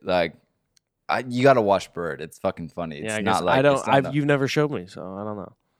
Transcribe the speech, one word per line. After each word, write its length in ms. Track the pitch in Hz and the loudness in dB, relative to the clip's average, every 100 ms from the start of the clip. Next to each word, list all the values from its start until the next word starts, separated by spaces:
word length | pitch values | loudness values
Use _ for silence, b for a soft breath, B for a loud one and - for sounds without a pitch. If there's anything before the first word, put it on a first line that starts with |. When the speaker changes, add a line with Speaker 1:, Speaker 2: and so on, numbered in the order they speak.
Speaker 1:
Like, 320 | 95 90 85 - _ _ _ _ _ _ - | -2 0 0 -4 _ _ _ _ _ _ -4
I, 120 | 87 127 | -4 -4
you 180 | 123 | 2
gotta 180 | 131 131 | 6 6
watch 300 | 104 95 - | 4 2 0
Bird. 280 | - 85 69 | -8 -8 -8
It's 180 | 78 - | -12 -6
fucking 320 | 95 - 82 | -6 -4 -10
funny. 260 | - 85 73 | -10 -10 -8
It's 80 | 92 | -6
Speaker 2:
Yeah, 100 | 107 | -4
I 40 | |
Speaker 1:
not 140 | 98 | 0
Speaker 2:
guess 80 | 92 | 0
Speaker 1:
like, 160 | 87 131 | 2 4
Speaker 2:
I 40 | |
don't. 140 | 139 135 | 4 2
Speaker 1:
it's 80 | - | 2
not 80 | |
Speaker 2:
I've, 100 | 139 | 0
Speaker 1:
the 60 | 135 | 2
Speaker 2:
you've 120 | 143 | 0
never 240 | 143 143 135 | 0 2 0
showed 240 | - 147 | 0 -2
me, 140 | 131 90 | -4 -10
so 280 | - 85 95 | -14 -12 -10
I 60 | |
don't 140 | 107 104 | -10 -10
know. 160 | 90 - _ | -12 -18 _